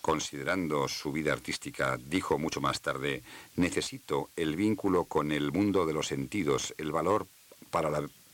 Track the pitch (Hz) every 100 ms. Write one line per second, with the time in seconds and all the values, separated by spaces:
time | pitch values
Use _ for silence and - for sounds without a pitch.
0 | - 80 - 71 69 92 82 73 67 -
1 | 78 78 73 65 - - 71 - 67 62
2 | 64 90 - 76 78 73 69 65 76 67
3 | 71 67 - - - - 87 - - 131
4 | - 71 73 - 78 78 104 104 101 90
5 | 82 80 73 76 73 78 104 95 82 78
6 | 73 71 67 104 76 65 - - 78 80
7 | 82 104 92 - - - - 85 80 76
8 | 76 - -